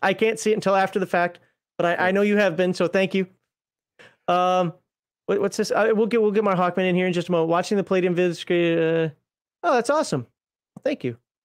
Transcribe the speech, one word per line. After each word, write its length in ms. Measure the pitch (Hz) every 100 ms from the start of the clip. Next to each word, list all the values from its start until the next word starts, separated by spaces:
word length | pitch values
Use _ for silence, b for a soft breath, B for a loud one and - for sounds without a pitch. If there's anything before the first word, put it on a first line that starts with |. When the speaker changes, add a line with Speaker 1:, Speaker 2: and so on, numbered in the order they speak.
Speaker 1:
I 120 | 196
can't 260 | 190 220 220
see 120 | 214
it 40 | 214
until 200 | 190 196
after 220 | 190 202
the 60 | 180
fact, 340 | 180 175 175 _ _ _ -
but 80 | 170
I, 80 | 175
I 100 | 180
Speaker 2:
Yeah. 40 |
Speaker 1:
know 100 | 190
you 160 | 208 208
have 180 | 202 165
been, 180 | 185
so 140 | 180 170
thank 260 | 190 190
you. 140 | 190 185 _ _ _ _ _ _ _ b b -
Um, 460 | 180 180 185 175 - _ _ _ _ -
what, 160 | 202
what's 160 | 202 -
this? 140 | 214
Uh, 200 | - 220
we'll 140 | 214 220
get, 140 | 233
we'll 100 | 214
get 120 | 202
Mark 140 | 208 185
Hawkman 300 | 180 175 185
in 60 | 180
here 100 | 185
in 60 |
just 160 | 175 170
a 20 |
moment. 180 | 175 160
Watching 280 | 170 180 202
the 60 |
Palladium 320 | 185 190 180 175
vids, 260 | 180 165 -
uh, 600 | 175 170 165 160 165 160 - _ _ _ _
oh, 100 | 349
that's 160 | 262 233
awesome. 360 | 294 294 143 117 _ _ _ _ -
Thank 200 | - 302
you. 140 | 127 113 _ _